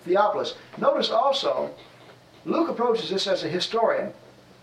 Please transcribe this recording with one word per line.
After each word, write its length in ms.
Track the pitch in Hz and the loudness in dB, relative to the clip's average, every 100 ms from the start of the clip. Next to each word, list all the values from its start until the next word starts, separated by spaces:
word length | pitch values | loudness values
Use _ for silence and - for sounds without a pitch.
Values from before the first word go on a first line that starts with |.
Theophilus. 500 | 170 190 - - - - - - | 0 2 4 2 -4 -8 -16 0
Notice 320 | 269 311 - | 2 2 2
also, 600 | 220 277 269 - - - - - - - - - - | 2 2 2 0 -2 -4 -8 -20 -20 -20 -20 -20 -16
Luke 240 | - - 330 | -4 0 0
approaches 420 | - 240 202 170 | 0 0 0 -2
this 160 | 190 196 | -4 0
as 160 | 175 | -2
a 60 | 151 | -2
historian. 640 | 175 - 226 220 131 - - - - - - | -4 -2 0 2 0 -4 -10 -20 -20 -20 -20